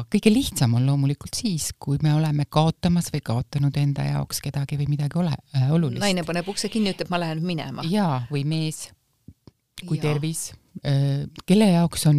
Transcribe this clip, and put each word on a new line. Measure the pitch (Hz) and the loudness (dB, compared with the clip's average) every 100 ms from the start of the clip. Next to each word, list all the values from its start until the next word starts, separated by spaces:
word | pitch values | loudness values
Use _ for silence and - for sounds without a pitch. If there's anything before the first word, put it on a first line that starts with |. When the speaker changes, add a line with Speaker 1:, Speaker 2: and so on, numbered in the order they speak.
| 117 | -2
Speaker 1:
kõige | 208 220 | 2 4
lihtsam | 214 277 - 123 117 | 4 2 0 2 4
on | 131 | 2
loomulikult | 143 139 143 - - | 2 0 -2 -6 -6
siis, | 226 160 - - | -4 -4 -4 -8
kui | - 143 | -4 0
me | 151 151 | 2 2
oleme | 156 147 143 | 2 0 0
kaotamas | 151 160 - 175 175 - | 2 2 2 0 0 0
või | 147 | -4
kaotanud | - 117 - 143 143 139 | -2 -2 -2 0 0 2
enda | 143 139 143 | 0 0 -2
jaoks | 143 139 - | -2 -4 -6
kedagi | 139 139 139 143 | -6 -6 -4 -4
või | 143 | -2
midagi | 143 143 170 | -2 -2 -2
ole-, | 180 135 - | -2 -2 -4
äh, | 135 131 | 0 2
olulist. | 165 151 - | 2 0 0
Speaker 2:
Naine | 202 180 | 0 0
paneb | 156 165 175 | -2 -4 -4
ukse | 202 202 | -6 -4
kinni, | 226 202 | -2 -2
ütleb, | 180 165 | -2 -4
"Ma | 175 | -2
lähen | 165 160 | -2 -4
minema." | 175 165 139 135 | -4 -4 -6 -8
Speaker 1:
Jaa, | 156 208 185 127 120 | -2 0 2 0 -2
või | 147 143 | -4 -2
mees, | 160 156 - - - _ _ - - _ _ _ - | -2 -2 -6 -12 -20 _ _ -20 -20 _ _ _ -18
kui | 175 156 | -6 -4
Speaker 2:
Jaa. | 151 | -2
Speaker 1:
tervis, | 147 156 160 - - _ - | -2 -2 -6 -10 -14 _ -8
äh, | 139 139 139 139 143 - | -2 0 0 -2 -6 -8
kelle | - 196 214 | 2 4 6
jaoks | 170 170 - | 6 2 2
on | 156 | 4